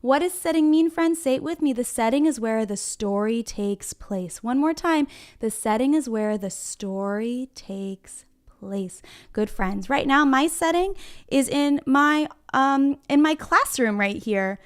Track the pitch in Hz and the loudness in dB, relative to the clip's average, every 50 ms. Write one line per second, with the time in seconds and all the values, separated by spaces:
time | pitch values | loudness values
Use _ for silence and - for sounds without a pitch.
0 | - 240 262 294 330 359 - - - 330 320 320 311 302 311 320 330 330 320 - | 2 2 2 2 2 0 -4 -4 -4 0 2 4 4 6 6 6 4 2 2 0
1 | 330 330 339 320 - 269 254 262 - - - - 311 294 262 220 247 - - - | 0 0 0 0 0 -2 -2 0 -2 -6 -6 -2 0 0 0 0 -4 -6 -2 0
2 | 226 226 226 285 294 320 277 226 214 226 220 220 220 196 202 196 - - - - | 0 2 2 4 2 2 0 0 -2 -2 0 -2 -2 -2 -4 -6 -6 -10 -8 -6
3 | 220 202 202 202 208 220 226 233 226 - - - 208 202 202 196 - - - _ | -4 -2 -2 0 0 0 -2 -2 -4 -6 -6 -6 -4 -4 -4 -4 -8 -14 -14 _
4 | - - 208 190 180 170 - - - 226 247 269 285 311 330 320 - 349 330 311 | -10 -8 -6 -6 -6 -8 -10 -10 -6 -2 0 0 2 0 0 -2 -2 0 0 0
5 | 285 277 - - - - - - - 220 214 - - 226 214 220 254 269 294 311 | 0 -2 -4 -18 -20 -20 -14 -6 -6 -6 -6 -4 -2 0 0 2 2 2 2 2
6 | 277 - 220 220 214 214 214 214 190 190 - - - - - _ - 196 190 190 | 0 -2 -4 -2 -2 -2 -2 -2 -4 -8 -10 -10 -12 -12 -12 _ -8 -6 -6 -4
7 | 196 196 202 208 220 233 240 247 254 262 _ - - - 190 190 196 196 196 190 | -4 -4 -4 -4 -4 -4 -4 -6 -8 -10 _ -20 -16 -12 -12 -10 -8 -10 -10 -12
8 | _ - - - - _ _ _ _ - _ _ - 196 196 202 190 180 - - | _ -20 -20 -20 -20 _ _ _ _ -20 _ _ -12 -8 -6 -6 -6 -6 -10 -16
9 | - - - - - _ - - 214 214 - - 208 185 196 202 190 - 277 277 | -20 -20 -20 -20 -20 _ -2 -2 -2 -2 -2 -2 -2 -2 -2 -4 -2 -2 0 0
10 | - 277 269 277 302 277 269 262 285 330 - - - 330 330 349 359 392 - - | 2 4 4 4 6 4 4 4 2 2 0 0 0 0 2 2 0 0 -2 -6
11 | - - - - - - - 277 269 - - 285 285 285 285 285 - - 262 285 | -10 -16 -18 -20 -12 0 0 0 2 2 0 0 2 2 0 0 2 2 4 4
12 | 285 294 302 302 302 294 - _ _ _ - - 269 269 277 269 277 277 277 - | 6 4 4 2 0 -2 -6 _ _ _ 0 2 2 4 4 4 2 2 0 -2
13 | _ _ 277 285 294 311 311 311 - - - 403 539 - - - 254 220 208 202 | _ _ 4 4 6 6 4 2 -2 0 2 2 2 2 0 0 0 0 2 0
14 | 208 202 202 208 - 226 208 196 190 190 196 202 _ | 0 -2 -2 -4 -4 -2 -2 0 0 -2 -4 -6 _